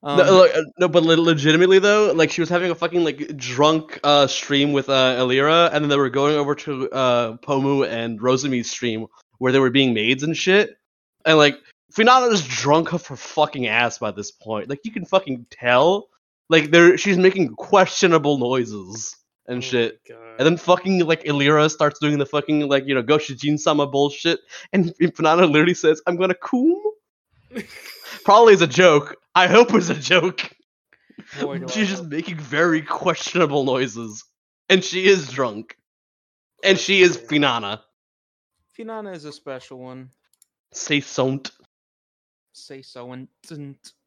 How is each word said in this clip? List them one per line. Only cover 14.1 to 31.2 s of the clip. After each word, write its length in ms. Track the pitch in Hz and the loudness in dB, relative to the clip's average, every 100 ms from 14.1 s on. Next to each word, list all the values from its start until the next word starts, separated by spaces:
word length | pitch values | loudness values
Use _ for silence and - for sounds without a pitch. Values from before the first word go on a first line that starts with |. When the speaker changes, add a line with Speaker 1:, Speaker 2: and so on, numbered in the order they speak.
Speaker 1:
this 180 | 95 101 | -8 -14
point. 380 | _ 110 107 101 | _ -10 -10 -8
Like, 120 | 135 | -12
you 80 | 226 | -10
can 120 | 214 | -12
fucking 420 | 175 190 190 127 120 | -2 -2 -2 -12 -12
tell. 580 | - 123 123 156 202 - _ _ _ _ | -8 0 2 2 0 -6 _ _ _ _
Like, 220 | 165 - | 0 4
there, 260 | 170 175 185 | 6 6 6
she's 220 | 202 180 | 0 2
making 360 | 185 190 151 - | 2 2 -4 -4
questionable 840 | - 202 185 - 185 160 143 143 | 0 2 2 2 2 2 2 -2
noises 800 | 120 131 113 104 92 107 - - _ _ - | 0 -2 -4 -8 -14 -16 -16 -18 _ _ -12
and 120 | 123 | -10
Speaker 3:
Oh 20 | |
Speaker 1:
shit. 400 | 127 127 117 - _ | -4 -2 -2 -4 _
Speaker 3:
my 60 | |
God. 200 | 113 - - | -20 -20 -2
Speaker 1:
And 80 | 143 | 0
then 100 | 165 | 0
fucking, 420 | - 180 190 190 165 | 0 0 2 -2 0
like, 200 | 160 - | -2 -2
Elira 420 | 143 143 151 156 | 0 2 4 2
starts 280 | 156 147 143 | 0 -2 0
doing 200 | 151 147 | -2 -2
the 80 | 139 | -2
fucking, 420 | 147 143 151 143 | -4 -2 -2 0
like, 180 | 139 135 | -2 0
you 80 | |
know, 80 | 135 | -4
Goshijin-sama 840 | 113 151 151 131 147 147 165 151 143 | 0 -2 -2 -8 -4 -2 0 0 0
bullshit. 500 | 139 143 139 170 160 _ - - | 0 -2 -2 -4 -4 _ -20 -6
And 220 | 190 170 - | -2 -2 0
<laughs> 40 | |
Finana 500 | 165 - 160 165 180 | -2 0 0 4 4
literally 240 | 147 170 | 4 2
says, 260 | 175 160 156 - | 0 0 0 -2
"I'm 100 | 175 | -2
gonna 180 | 185 | -2
coom." 460 | 180 - 247 285 370 427 427 _ _ _ _ _ | -4 -4 0 0 0 -4 -8 _ _ _ _ _
Speaker 3:
<laughs> 720 | 247 - - - - - - | -16 -16 -20 -20 -20 -20 -6
Speaker 1:
Probably 300 | - 208 233 | 2 6 8
is 80 | 196 | 6
a 40 | 165 | 4
joke. 500 | 127 185 147 147 - _ | 4 6 6 0 -18 _
I 120 | 175 180 | 0 4
hope 260 | 214 240 | 6 6
it's 140 | 226 170 | 2 0
a 60 | |
joke. 480 | 156 135 180 175 - - _ _ _ _ _ _ - | -6 0 0 0 -6 -14 _ _ _ _ _ _ -20